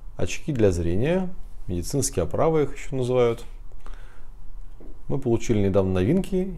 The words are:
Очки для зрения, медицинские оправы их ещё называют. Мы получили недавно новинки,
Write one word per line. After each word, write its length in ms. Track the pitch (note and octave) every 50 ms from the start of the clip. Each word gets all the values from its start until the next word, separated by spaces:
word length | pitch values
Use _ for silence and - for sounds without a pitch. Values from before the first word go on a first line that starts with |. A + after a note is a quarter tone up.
| - - -
Очки 380 | - - - - - - E3 C#3+
для 160 | A2+ G#2+ G2
зрения, 580 | E2+ F2 E2 E2+ F2 G2+ B2+ D#3 F3+ F#3+ F3+ F3+ F3+ - - - - - -
медицинские 560 | - F2+ F2 D#2+ - - C#3 A#2+ - - F#2+
оправы 400 | E2 D#2+ - G#2 C#3 E3 D#3+ D3+
их 120 | C#3+ C3+ -
ещё 220 | - - - C#3
называют. 480 | C3 B2 A#2+ B2+ B2+ A#2+ A#2 A#2 - - - - - - - - - - - - - - - - - - - - - - - - - - - - - - - - - - -
Мы 100 | C#3+ C#3
получили 400 | - A#2+ A#2 A2 - - A2 G#2
недавно 340 | G2 G2 F2+ G2+ F#2+ F#2+
новинки, 420 | F#2 F#2 F#2 A#2 E3+ F#3+ F#3+ - - F#3 G2+ G3 E3+